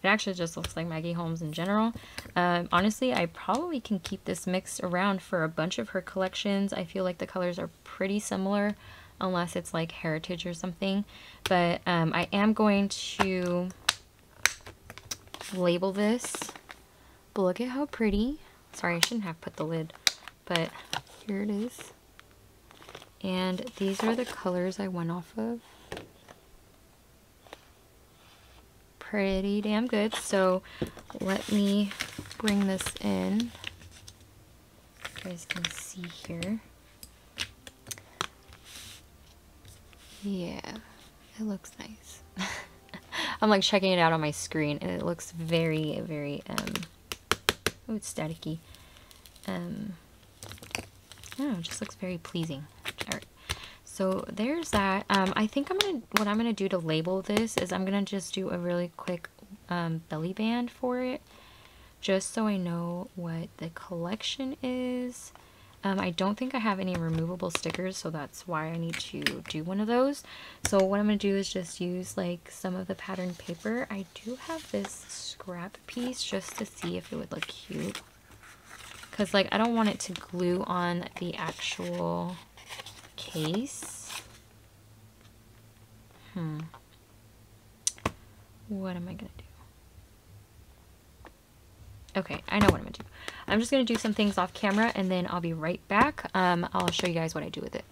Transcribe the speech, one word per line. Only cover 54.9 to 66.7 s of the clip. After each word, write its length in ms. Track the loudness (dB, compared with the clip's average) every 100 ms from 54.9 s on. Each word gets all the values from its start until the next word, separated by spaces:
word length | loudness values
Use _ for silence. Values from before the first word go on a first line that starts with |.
| 0 4
Um, 240 | 4 4 2
I 100 | 2
think 240 | 2 0
I'm 80 | 2
gonna, 240 | 2 0 2 2
what 100 | 4
I'm 80 | 4
gonna 140 | 2
do 160 | 2 2
to 100 | 2
label 420 | 4 4 4 0
this 360 | 2 2 2 0
is 140 | 0
I'm 140 | 0 2
gonna 160 | 2
just 320 | 2 -2 -4
do 160 | -4 -2
a 80 | -2
really 340 | 0 0 0 -4
quick, 320 | -4 -4 -6 -18 -18 -18 -4
um, 320 | -2 0 -2 -2
belly 240 | -2 -2
band 380 | 0 2 2 -2
for 280 | -2 -2 0
it, 220 | -2 -4 -8 -20 -20 -20 -20 -20 -20 -6
just 320 | 2 2 2
so 140 | 0 2
I 100 | 2
know 520 | 0 0 -2 -4 -6 -6
what 340 | -4 -4 -6 -8
the 120 | -8
collection 880 | -8 -8 -4 -4 -4 -4 -4 -4 -4
is. 680 | -4 -2 -2 -2 -4 -8 -16 -20 -20 -20 -20 -4
Um, 160 | 0 2
I 100 | 0
don't 260 | 2 2 2
think 160 | 0 2
I 20 |
have 220 | 2